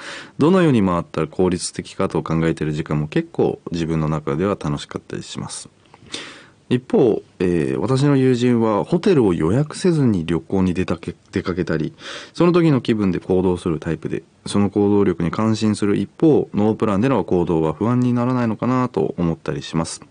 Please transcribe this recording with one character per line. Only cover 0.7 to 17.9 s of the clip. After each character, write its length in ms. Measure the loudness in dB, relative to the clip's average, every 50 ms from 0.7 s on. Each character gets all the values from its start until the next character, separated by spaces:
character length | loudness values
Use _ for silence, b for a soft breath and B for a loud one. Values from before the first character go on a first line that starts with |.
| 4
に 120 | 4 4
回 160 | 2 2 0
っ 40 | -2 -4
た 120 | -4 -4 -4
ら 60 | -4
効 200 | -2 0 0 0
率 240 | 0 -2 -4 -8 -10
的 220 | -10 -12 -10 -6
か 160 | -4 -4 -2
と 120 | -2 -4 -2
考 240 | -2 0 0 0
え 80 | 0 0
て 80 | -2 -4
い 40 |
る 80 | -4 -4
時 100 | -4 -4
間 160 | -2 -2 -2
も 80 | -2 -2
結 220 | -2 -4 -4 -4 -2
構 260 | -2 0 0 -2 -4 -8 -8 -6
自 140 | -4 -2
分 140 | -2 -2 -2
の 100 | -2 -2
中 260 | -2 -4 -4 -4 -2
で 80 | -2 -2
は 140 | -2 -2 -2 -4
楽 140 | -4 -6
し 100 | -6 -6
か 120 | -10 -12 -12
っ 40 | -12
た 140 | -12 -12
り 60 | -12 -12
し 180 | -12 -12 -12
ま 80 | -12 -12
す。 220 | -12 -14 -16 -18 _ _ _ _ B B B B B B B B B B B B B B B -2
一 120 | -2 -2 -2 0
方、 340 | 2 4 4 4 4 2 -2 -8 _ -4
え 340 | -2 0 2 0 0 0 -2
ー、 20 | -2
私 260 | -2 0 0 2 2
の 120 | 2 2
友 180 | 4 4 2 2
人 280 | 2 2 2 2 2 2
は 220 | 2 2 0 0
ホ 140 | 0 -2 0
テ 160 | 2 2 4
ル 120 | 4 4
を 80 | 4 2
予 180 | 2 0 0 2
約 240 | 0 0 -2 -4
せ 160 | -2 0 0 2
ず 140 | 2 2
に 180 | 2 2 0 0
旅 160 | -2 -2 -2
行 220 | -2 -2 -2 0 0
に 100 | 0 0
出 140 | 0 -2
た 100 | -4 -4
け-、 180 | -6 -6 -10 -12 -12 _ _
出 120 | -6 -6 -4
か 120 | -4 -4
け 120 | -4 -2
た 100 | -2 -2
り、 160 | -2 -2 -4 -8 B B B B B B B B
そ 140 | 2 2
の 60 | 4 4
時 180 | 4 4 4
の 100 | 4 2
気 140 | 2 0 0
分 160 | 2 2 0
で 100 | 0 -2
行 220 | 0 0 2 2 2
動 160 | 2 0 0
す 100 | -2 -2
る 100 | -4 -4
タ 140 | -4 -4 -6
イ 60 | -4
プ 100 | -6 -6
で、 140 | -8 -8 -8 _ _ _ -10
そ 120 | -4 0 0
の 120 | 0 2
行 180 | 2 2 2 4
動 160 | 4 4 4
力 180 | 2 0 0 -2
に 80 | -4
感 260 | -2 0 0 0 0
心 180 | 0 0 0 0
す 100 | 0 0
る 140 | 0 0 0
一 100 | -2 -4 _ 2
方、 300 | 4 4 4 4 2 0 0
ノ 180 | 0 2 2 2
ー 20 |
プ 120 | 2 0
ラ 100 | 0 2
ン 60 | 2 2
で 80 | 2
の 120 | 2 0 0
行 220 | 0 0 0 2
動 160 | 2 2 0
は 140 | 0 0 -2
不 120 | -2 0 0